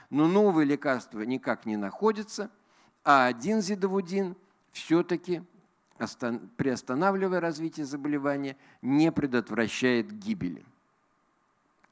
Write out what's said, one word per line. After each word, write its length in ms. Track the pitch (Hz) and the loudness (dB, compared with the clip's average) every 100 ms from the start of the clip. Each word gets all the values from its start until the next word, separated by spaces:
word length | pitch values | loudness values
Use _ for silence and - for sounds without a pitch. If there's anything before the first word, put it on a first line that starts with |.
| - | -4
но 180 | 139 160 | 2 4
новые 380 | 196 208 160 143 | 6 4 4 2
лекарства 560 | 143 143 123 - 110 | 2 0 -2 -4 -8
никак 440 | 110 131 135 110 113 | -4 -4 -4 -4 -4
не 120 | 107 | -4
находятся, 720 | 101 - 214 208 208 - 202 _ _ _ _ _ | -6 -2 -2 -2 -6 -10 -10 _ _ _ _ _
а 240 | 151 139 123 | 4 6 6
один 340 | 120 147 220 | 0 0 0
зидовудин – 760 | 180 202 190 196 170 196 190 185 _ _ _ | 0 -2 0 -2 -2 -2 -4 -6 _ _ _
все-таки, 720 | - - 165 170 175 - 170 180 _ _ _ _ - | -10 0 2 2 -2 -4 -6 -6 _ _ _ _ -10
остан-, 520 | 113 - 123 117 - - | -10 -6 -4 -4 -8 -4
приостанавливая 840 | 135 117 - 131 190 196 190 180 | -2 -4 -4 0 0 0 0 -2
развитие 460 | 170 151 160 160 139 | -2 -4 -8 -8 -8
заболевания, 720 | 143 143 147 139 143 139 135 _ - | -6 -4 -2 -2 -4 -6 -10 _ -8
не 300 | 123 143 160 | 0 4 4
предотвращает 1000 | 151 143 120 104 107 107 - 127 120 104 | 2 0 0 0 -2 -2 2 2 2 0
гибели. 540 | 104 101 101 90 73 - _ _ _ _ _ _ _ _ _ _ _ _ | -8 -6 -4 -6 -8 -16 _ _ _ _ _ _ _ _ _ _ _ _